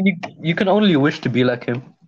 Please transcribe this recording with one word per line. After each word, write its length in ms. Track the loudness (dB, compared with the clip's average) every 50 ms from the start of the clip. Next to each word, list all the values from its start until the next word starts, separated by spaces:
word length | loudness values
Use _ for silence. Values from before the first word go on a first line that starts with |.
you, 120 | 0 0 -2 -2 -6 -16 -14 -8
you 140 | -4 -4 -2
can 120 | 0 2
only 300 | 2 2 4 4 4 4
wish 240 | 4 2 0 0 -2
to 80 | -4 -2
be 160 | 0 0 2
like 180 | 2 0 -2 -4
him. 300 | -6 -6 -6 -8 -14 -20 _ _